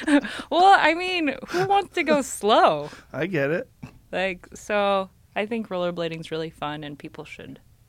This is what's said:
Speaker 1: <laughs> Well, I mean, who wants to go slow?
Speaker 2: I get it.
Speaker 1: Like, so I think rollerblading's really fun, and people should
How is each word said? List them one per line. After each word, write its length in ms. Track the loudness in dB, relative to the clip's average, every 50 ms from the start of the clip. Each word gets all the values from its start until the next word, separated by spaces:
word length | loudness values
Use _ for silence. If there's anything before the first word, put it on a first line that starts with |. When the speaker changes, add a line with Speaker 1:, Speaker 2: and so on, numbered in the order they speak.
| 0
Speaker 1:
<laughs> 140 | 2 2 2 2 0 -6 -12 -8 -2
Well, 260 | 2 6 8 8 8 8
I 160 | 6 4 2
mean, 400 | 2 -2 -2 -2 0 0 -2 -2 -4 -6 -6
who 180 | -2 -2 0
wants 280 | 2 2 0 0 0 -4
to 80 | -2 0
go 200 | 2 0 0 0
slow? 680 | -4 -6 -4 0 4 4 6 6 4 4 0 -4 -8 -12 -18 -18 _ -8
Speaker 2:
I 140 | -6 -4
get 240 | -2 0 0 0 0
it. 180 | 0 -2 -4 -8 _ _ -20 -20 -20 -20 _ _ -6
Speaker 1:
Like, 340 | -4 -4 -4 -4 -8 -12 -18 -20
so 560 | -14 -8 -4 -2 0 2 2 2 0 -2 -4 _ _ _ _ -6
I 120 | -6 -6
think 220 | -4 -4 -6 -6 -6
rollerblading's 600 | -4 -4 -2 -2 -2 -4 -4 -6 -6 -8 -10 -8
really 200 | -8 -8 -8 -8
fun, 340 | -10 -10 -8 -8 -8 -8 -10
and 140 | -12 -14 -14
people 260 | -16 -16 -16 -16 -16
should 360 | -16 -16 -18 -16 -16 -18 -20 _ _ _ _ _